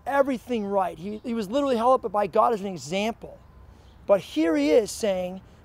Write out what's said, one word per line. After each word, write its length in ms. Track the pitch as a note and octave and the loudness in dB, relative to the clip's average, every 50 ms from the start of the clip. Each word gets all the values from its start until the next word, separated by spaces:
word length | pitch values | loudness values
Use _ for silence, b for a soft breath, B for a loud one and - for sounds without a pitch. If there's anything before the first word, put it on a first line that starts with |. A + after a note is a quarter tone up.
| - A#3+ | -4 0
everything 580 | C4 C#4 C#4 C4+ C4+ A#3 - - B3 A3+ G3+ | 2 2 2 2 0 -4 -4 -6 -4 -4 -4
right. 320 | G3 G3+ G3 F#3+ E3+ E3+ D3+ | -2 0 0 0 -2 -4 -8
He, 220 | E3+ G3+ G#3 G#3+ - | -10 -10 -10 -8 -8
he 100 | B3 A#3 | -6 -4
was 160 | A#3 G#3+ F3+ | -4 -4 -2
literally 260 | A3 C#4+ C#4+ C#4 C4 | 0 0 2 2 2
held 300 | A3 A3+ B3+ C4 B3+ - | 2 4 4 4 2 2
up 60 | A3 | -2
by 160 | F3+ G#3 G#3 F#3+ | -2 0 -2 2
God 260 | - G#3+ A3 A#3+ A#3+ | 4 4 4 4 2
as 80 | G3+ | 0
an 60 | F#3+ G3+ | -4 -6
example. 680 | F#3+ E3 A#2+ C#3 E3+ G3 G3+ A3+ A3+ - - - - - - - - - - b b b b b b b b - | -8 -8 -8 -4 -4 -2 -2 -2 -4 -8 -12 -18 -18 -20 -20 -20 -20 -20 -20 b b b b b b b b 2
But 140 | G3 F#3+ | 2 2
here 340 | - - - D4+ D#4+ E4 D#4+ | 2 -2 -2 0 0 2 2
he 160 | D4 C#4 D4 | 2 2 4
is 180 | D4+ B3 G#3+ F#3 | 4 4 4 2
saying, 520 | - - - G#3 F#3+ F#3 F#3 F3+ F#3 F#3+ - b b b b | -4 -4 -2 -2 -2 -2 -4 -6 -8 -12 -16 b b b b